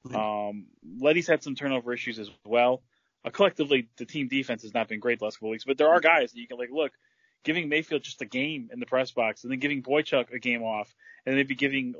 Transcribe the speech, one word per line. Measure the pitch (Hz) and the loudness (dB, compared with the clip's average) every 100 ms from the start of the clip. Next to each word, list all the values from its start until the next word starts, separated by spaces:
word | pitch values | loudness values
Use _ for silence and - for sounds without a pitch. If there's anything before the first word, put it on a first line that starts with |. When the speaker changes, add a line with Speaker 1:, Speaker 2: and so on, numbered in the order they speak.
| - | -8
Speaker 1:
Mm-hmm. | 113 | -4
Speaker 2:
Um, | 107 104 104 104 95 _ 78 104 | -2 -2 -4 -8 -14 _ -16 -2
Leddy's | 143 165 170 | 2 2 4
had | 156 | 0
some | 147 131 | 0 -6
turnover | 143 131 120 | -2 -2 -2
issues | 120 - 113 | -6 -6 -8
as | 104 - 104 | -10 -14 0
well. | 117 120 127 _ _ _ _ - | 4 4 2 _ _ _ _ -6
Uh, | |
collectively, | - 196 - 143 139 113 - | 2 2 4 2 2 0 -10
the | 120 | -10
team | 156 131 | -6 -2
defense | 135 131 117 | -2 -2 -6
has | 113 | -4
not | 117 110 | -4 -2
been | 107 | -2
great | 120 117 | -2 -2
the | 107 | -2
last | - | -6
couple | 110 | -6
of | |
weeks, | 110 131 | -6 -2
but | 135 | 4
there | 151 | 6
are | 170 | 6
guys | 156 165 123 | 6 4 2
that | 120 | -4
you | 120 | -14
can, | 123 | -10
like, | 123 | -6
look, | 143 143 - _ _ _ _ | -2 -4 -4 _ _ _ _
giving | - 165 156 | -4 -2 0
Mayfield | 151 160 151 | -2 0 -4
just | - - | -6 -12
a | 113 | -8
game | 127 143 151 117 | -4 -4 -6 -10
in | 123 | -12
the | 120 | -2
press | 131 127 | 0 0
box | - 113 107 | 0 -2 -2
and | 123 | -8
then | 131 | -4
giving | 143 143 | -2 -4
Boychuk | 127 147 151 143 120 | 0 0 2 0 0
a | 123 | -4
game | 123 120 | -2 -2
off | 113 107 104 _ - - - | -2 -4 -6 _ -20 -10 -2
and | 135 | 2
maybe | 139 131 | 2 0
giving | 139 135 127 123 | -2 0 -4 -2